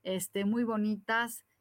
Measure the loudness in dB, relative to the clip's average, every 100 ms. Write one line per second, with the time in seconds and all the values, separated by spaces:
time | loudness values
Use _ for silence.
0 | -4 -2 -2 -2 0 2 2 2 0 -2
1 | 0 0 0 -6 -18 _